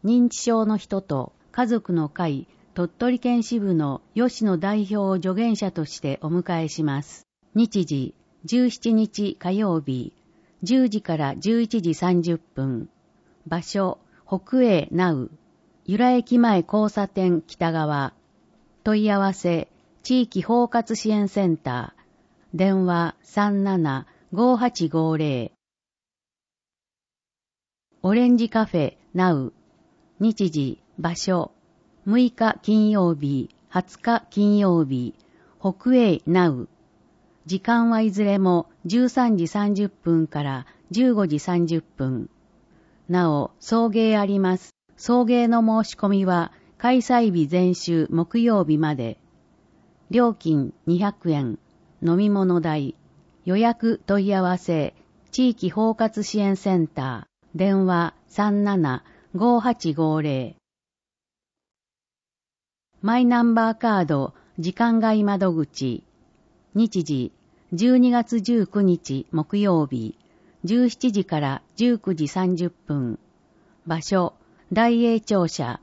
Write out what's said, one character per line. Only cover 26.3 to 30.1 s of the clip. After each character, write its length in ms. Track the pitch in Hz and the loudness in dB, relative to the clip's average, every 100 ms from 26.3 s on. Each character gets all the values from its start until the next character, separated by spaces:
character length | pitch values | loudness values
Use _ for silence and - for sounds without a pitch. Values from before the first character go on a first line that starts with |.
| _ _ _ _ _ _ _ _ _ _ _ _ _ _ _ _ _ | _ _ _ _ _ _ _ _ _ _ _ _ _ _ _ _ _
オ 120 | 185 | 0
レ 120 | 214 247 | 2 4
ン 100 | 247 | 4
ジ 120 | 226 | 2
カ 180 | 220 214 | 0 0
フ 100 | 170 | 0
ェ、 160 | 139 - _ | -2 -4 _
ナ 180 | 180 185 | 0 2
ウ。 200 | 156 131 _ _ _ _ _ _ | 2 -2 _ _ _ _ _ _